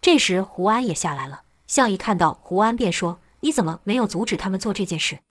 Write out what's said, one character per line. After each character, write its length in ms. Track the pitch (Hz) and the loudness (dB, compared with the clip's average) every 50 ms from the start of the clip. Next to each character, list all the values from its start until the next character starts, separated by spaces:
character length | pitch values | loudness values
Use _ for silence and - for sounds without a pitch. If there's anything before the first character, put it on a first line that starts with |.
这 160 | - 359 349 | 4 6 4
时 260 | 285 - - 185 185 190 | 4 4 2 0 0 -2
胡 240 | - - - 180 | -4 -6 -2 0
安 200 | 208 220 240 254 | 2 2 2 0
也 80 | 233 160 | -2 -4
下 200 | - - 170 147 | -2 -4 -4 -4
来 120 | 139 135 | -4 -8
了， 160 | 135 143 - _ _ _ _ _ | -10 -12 -16 _ _ _ _ _
项 240 | - - - 262 226 | -2 2 2 4 4
义 60 | 196 | 2
看 200 | 185 - - 208 | -2 0 -2 0
到 180 | 175 175 156 - | 2 2 2 0
胡 240 | - _ - 180 185 | -2 _ -4 0 2
安 180 | 214 220 233 | 2 2 2
便 160 | 233 247 185 170 | 0 0 0 0
说 260 | - - 170 175 - _ _ _ _ | 0 -2 -4 -4 -6 _ _ _ _
：“你 100 | - 196 | -4 -2
怎 140 | 208 - 196 | 0 0 0
么 160 | 160 165 165 _ | 0 -2 -6 _
没 140 | 202 208 | -2 0
有 100 | 254 233 | 0 0
阻 180 | 202 - 170 220 | 0 -2 -4 -2
止 120 | - - | -2 -4
他 120 | 175 - 202 | -4 -2 -4
们 120 | 190 190 | -4 -2
做 120 | - 220 196 | -2 -4 -2
这 120 | 190 202 | -2 -4
件 120 | 180 175 | -4 -2
事？ 240 | 156 - - 147 139 _ _ | -4 -2 -4 -4 -8 _ _